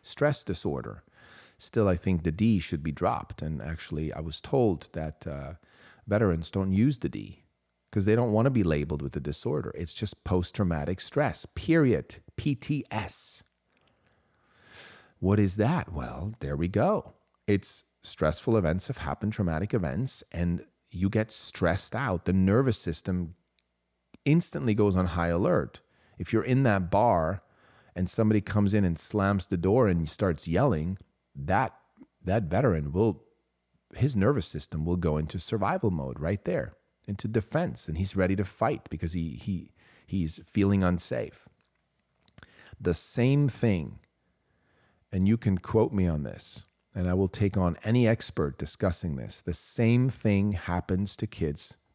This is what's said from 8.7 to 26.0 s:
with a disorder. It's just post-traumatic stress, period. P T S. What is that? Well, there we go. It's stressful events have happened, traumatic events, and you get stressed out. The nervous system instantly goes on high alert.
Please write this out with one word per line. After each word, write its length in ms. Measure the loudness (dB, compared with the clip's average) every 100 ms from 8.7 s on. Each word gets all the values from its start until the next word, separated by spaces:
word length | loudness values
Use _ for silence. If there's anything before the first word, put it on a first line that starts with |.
| 2 0 -4
with 120 | -4 -6
a 40 |
disorder. 520 | -6 -6 -4 -4 -4 -8
It's 180 | -10
just 300 | -6 -8 -8
post-traumatic 760 | 0 0 0 -2 0 0 -2 -4
stress, 460 | -4 -2 -2 -2 -10
period. 640 | -8 2 4 6 4 0 -16 -16 -6
P 200 | -4 -4
T 280 | -2 -4 -4
S. 540 | -6 -6 -10 -12 -16 _ _ _ _ _ _ _ _ _ _ _ _ _ -20 -20 -20 _ _
What 180 | 2 4
is 180 | 4 2
that? 360 | 2 2 -2
Well, 420 | -8 -8 -8 -8 -8
there 160 | -6 -2
we 120 | 0
go. 460 | 2 2 0 -6 -20 _ _ 0
It's 380 | 0 0 -12 _ _
stressful 540 | -16 -2 0 0 0 2
events 300 | 2 0 -4
have 120 | -8
happened, 340 | -6 -4 -4
traumatic 420 | -2 -2 -2 -2
events, 480 | -2 -2 -2 -6 -8 -10
and 340 | -2 0 -2 -6 _ _
you 200 | -2 0
get 200 | 0 -2
stressed 640 | -6 -12 -2 0 0 -4
out. 300 | -6 -2 -2
The 80 | 0
nervous 460 | 4 6 4 4 0
system 560 | -4 -6 -4 -4 -4 -12 _ _ _ _ _ _ _ _
instantly 500 | 2 2 2 -2 0
goes 200 | 4 4
on 120 | 4 2
high 220 | 0 0
alert. 520 | 2 2 2 0 -10 _ _